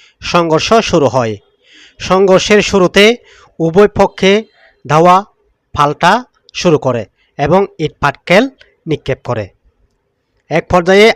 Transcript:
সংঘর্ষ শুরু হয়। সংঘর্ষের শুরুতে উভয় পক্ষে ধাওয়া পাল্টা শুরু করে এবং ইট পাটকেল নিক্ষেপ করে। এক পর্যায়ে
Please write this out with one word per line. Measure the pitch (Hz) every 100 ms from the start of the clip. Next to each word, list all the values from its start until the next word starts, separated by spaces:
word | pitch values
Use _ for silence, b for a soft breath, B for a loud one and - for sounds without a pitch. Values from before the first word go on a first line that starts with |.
| b b
সংঘর্ষ | - 175 170 156 - 226
শুরু | - 175 135
হয়। | 127 113 101 _ _ b b b b
সংঘর্ষের | - 185 196 185 - 208
শুরুতে | - 196 175 196 208 240 b b b -
উভয় | 165 170 208 -
পক্ষে | 196 - 190 208 220 b b b
ধাওয়া | - 151 180 185 208 _ _ _ _
পাল্টা | - 147 147 170 226 254 _ _
শুরু | - 180 151
করে | 135 120 98 _ _ -
এবং | 147 185 196 -
ইট | 151 -
পাটকেল | 143 - - 180 269 - b b 165
নিক্ষেপ | 147 - -
করে। | - 113 98 _ _ _ _ _ _ _ _ _ _
এক | 156 -
পর্যায়ে | 180 175 196 220